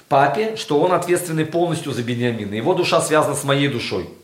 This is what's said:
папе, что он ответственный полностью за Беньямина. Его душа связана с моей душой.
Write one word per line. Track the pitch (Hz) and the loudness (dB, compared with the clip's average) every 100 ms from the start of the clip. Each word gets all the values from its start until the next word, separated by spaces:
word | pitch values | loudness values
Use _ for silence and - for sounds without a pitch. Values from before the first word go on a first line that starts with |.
| _ | _
папе, | 135 139 - 220 220 | 2 4 2 -4 -4
что | - 147 | -2 2
он | 180 | 2
ответственный | 175 - 175 175 160 | 2 2 -2 0 -2
полностью | 151 170 170 156 147 | -2 0 0 -2 -4
за | 120 | -4
Беньямина. | 120 120 120 113 101 | -4 -2 -2 -2 -4
Его | 107 135 | -2 0
душа | 180 170 170 | 0 2 2
связана | 160 156 147 | 2 2 2
с | 139 | -2
моей | 139 139 143 | 0 2 2
душой. | 120 - 101 82 - | -2 -4 -6 -6 -14